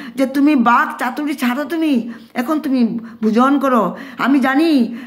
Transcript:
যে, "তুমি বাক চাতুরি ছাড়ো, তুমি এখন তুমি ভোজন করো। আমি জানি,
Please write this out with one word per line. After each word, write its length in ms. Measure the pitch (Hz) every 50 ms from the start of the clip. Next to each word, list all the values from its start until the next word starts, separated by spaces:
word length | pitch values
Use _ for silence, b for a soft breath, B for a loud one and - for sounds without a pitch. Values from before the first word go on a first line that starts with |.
| 294 254 B
যে, 100 | - 269
"তুমি 300 | 254 269 285 277 294 302
বাক 440 | 269 226 233 240 254 311 - - -
চাতুরি 340 | 262 247 240 302 302 285 311
ছাড়ো, 300 | - 262 240 247 269 302
তুমি 500 | - 339 330 320 311 277 226 220 B B B B B -
এখন 260 | - 247 240 311 302
তুমি 400 | - 285 262 254 233 214 - - B B B B 214
ভোজন 360 | 214 202 226 254 269 285 277
করো। 380 | 269 269 254 226 202 175 180 B B B B B
আমি 220 | 175 233 277 285
জানি, 560 | 247 262 269 277 330 339 311 269 226 - B B B